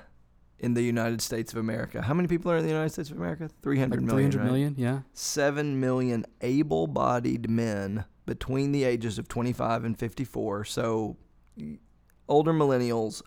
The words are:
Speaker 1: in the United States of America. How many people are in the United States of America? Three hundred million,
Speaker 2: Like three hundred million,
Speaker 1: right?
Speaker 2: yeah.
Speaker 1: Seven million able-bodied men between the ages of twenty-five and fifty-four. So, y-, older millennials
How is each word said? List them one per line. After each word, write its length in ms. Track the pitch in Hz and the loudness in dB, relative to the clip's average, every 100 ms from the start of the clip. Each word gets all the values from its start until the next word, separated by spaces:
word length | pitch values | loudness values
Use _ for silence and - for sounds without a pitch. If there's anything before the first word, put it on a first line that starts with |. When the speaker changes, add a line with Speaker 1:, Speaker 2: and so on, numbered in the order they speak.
| - - - _ _ - | -12 -20 -20 _ _ -6
Speaker 1:
in 160 | 120 | -2
the 80 | 120 | 2
United 400 | 120 117 113 117 | 2 2 0 -2
States 300 | - 117 113 | -2 -4 -4
of 60 | 117 | -4
America. 440 | 110 113 120 113 | -4 -4 -4 -4
How 100 | 107 | -2
many 140 | 156 175 | 0 2
people 240 | 175 175 | 0 2
are 60 | 170 | 0
in 80 | |
the 60 | 160 | 2
United 200 | 156 156 | 0 -2
States 200 | - 143 | -4 -8
of 60 | 156 | -6
America? 320 | 175 160 160 - | -6 -6 -10 -6
Three 160 | 139 139 | 0 2
hundred 240 | 131 127 | 2 0
million, 220 | 123 135 | 2 4
Speaker 2:
Like 80 | 139 | 4
three 80 | 135 | 2
hundred 100 | 123 | 2
million, 240 | 131 147 | 2 0
Speaker 1:
right? 80 | 135 | 0
Speaker 2:
yeah. 180 | 120 135 131 | 0 -2 -6
Speaker 1:
Seven 640 | - - 151 143 143 147 135 | -10 -6 0 2 2 0 0
million 480 | 131 127 127 117 - _ | 2 2 2 0 -4 _
able-bodied 1080 | 120 135 151 160 160 135 131 123 123 127 113 | 0 2 2 0 0 0 2 2 0 -2 0
men 580 | 113 117 104 98 107 - _ - | 0 0 -2 -2 -4 -6 _ -10
between 460 | - - 131 139 | -6 -2 -2 0
the 100 | 143 | 2
ages 340 | 131 120 113 104 | 2 2 -2 -4
of 120 | - | -6
twenty-five 560 | - 120 120 123 117 | -2 -2 0 0 0
and 120 | 117 110 | -2 -4
fifty-four. 680 | 117 - 131 120 110 101 | -4 -6 -6 -4 -4 -4
So, 520 | 107 - 117 110 107 - - _ - - | -4 -2 0 0 -2 -6 -16 _ -20 -14
y-, 220 | - 73 - _ _ _ - | -14 -14 -20 _ _ _ 2
older 260 | 147 156 | 4 6
millennials 720 | 160 143 127 123 117 110 104 | 4 4 4 2 0 -2 -4